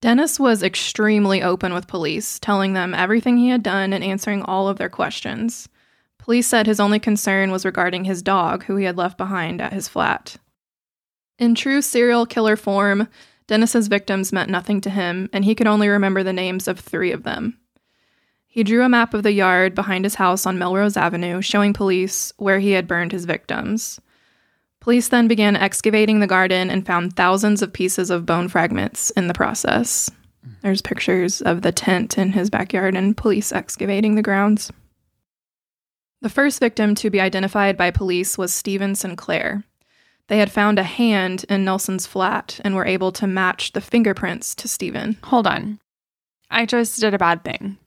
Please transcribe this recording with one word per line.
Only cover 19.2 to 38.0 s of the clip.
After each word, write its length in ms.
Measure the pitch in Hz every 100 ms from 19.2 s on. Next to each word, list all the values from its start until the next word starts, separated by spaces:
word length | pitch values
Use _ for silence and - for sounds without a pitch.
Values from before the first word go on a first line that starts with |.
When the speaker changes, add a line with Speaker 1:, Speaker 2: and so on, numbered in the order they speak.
Speaker 1:
the 80 | 208
yard 420 | 202 190 185 185
behind 300 | 185 202 185
his 100 | 196
house 320 | 202 190 185 190
on 120 | 185
Melrose 380 | 180 185 208 202
Avenue, 440 | 170 170 175 175
showing 320 | 196 208 202
police 600 | 202 196 185 185 - - -
where 240 | 202 196
he 100 | 202
had 140 | 190 175
burned 240 | 170 170
his 140 | 185
victims. 760 | 170 160 - - - 214 - - _ _ _ _ _ _ _ _
Police 280 | - 240 233
then 180 | 247 233
began 300 | 220 208 202
excavating 640 | 196 - 220 214 214 214
the 60 | 202
garden 440 | 185 185 185 185
and 160 | 190 190
found 300 | 175 175 185
thousands 460 | 180 196 214 208
of 100 | 190
pieces 380 | - 185 190 180
of 160 | 180 170
bone 220 | 170 175
fragments 640 | 180 165 - 95 - -
in 160 | - 180
the 80 |
process. 760 | 175 - 233 - - 240 - - - _ _ 131 110
There's 200 | 202 196
pictures 580 | - - - 185 180 196
of 220 | - 170
the 100 | -
tent 440 | 170 - 180 - -
in 160 | 190
his 160 | 196 185
backyard 440 | - 190 190 190
and 220 | 185 190 220
police 340 | 233 202 208
excavating 640 | 190 - - 196 196 214
the 80 | 208
grounds. 480 | 208 196 202 214 - - _ _ _ _ _ _ _ _ _ _ _ _ _ _
The 80 | 226
first 320 | - 285 -
victim 340 | 240 - 214 208
to 140 | 220
be 100 | 196
identified 560 | 190 190 196 208 196 196
by 120 | 175
police 460 | 175